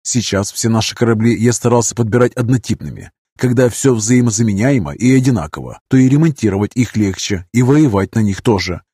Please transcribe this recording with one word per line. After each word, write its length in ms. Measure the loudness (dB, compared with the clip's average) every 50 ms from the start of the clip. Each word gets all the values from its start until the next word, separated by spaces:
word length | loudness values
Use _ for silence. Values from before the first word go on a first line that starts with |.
| -10
Сейчас 480 | -6 -4 -4 -4 -2 -2 -4 -4 -4
все 160 | -6 -4 -2
наши 280 | -2 0 -2 -2 -4 -4
корабли 400 | -2 0 0 0 2 2 0 0
я 180 | 2 0 0 0
старался 420 | 0 0 0 2 0 0 -2 -2
подбирать 380 | -4 -2 0 2 2 2 2 0
однотипными. 800 | -2 -2 0 -2 -2 -2 -4 -6 -6 -8 -12 -14 -14 -18 -20 _ _ _ _ _ -4
Когда 300 | -2 0 2 2 2 0
всё 260 | 0 0 0 2 2
взаимозаменяемо 1000 | 2 0 2 2 2 2 2 0 0 0 0 0 0 0 0 0 0 -2 -4 -6
и 220 | -2 2 2 4
одинаково, 640 | 4 4 2 0 -2 -4 -6 -10 -12 -12 -14 -16 -14 _ 0
то 60 | 2
и 140 | 4 4 4
ремонтировать 640 | 4 4 2 2 0 0 -2 -2 0 0 -2 -2 -2
их 220 | -2 -4 -2 -2
легче, 480 | -2 -2 -2 -2 -6 -6 -6 -6 -6 -6 _ 0
и 100 | 2 2
воевать 520 | 4 4 4 4 2 2 0 -2 0 -2
на 40 | -2
них 220 | 0 0 -2 -2
тоже. 400 | 0 0 0 0 -2 -6 -8 -10 _ _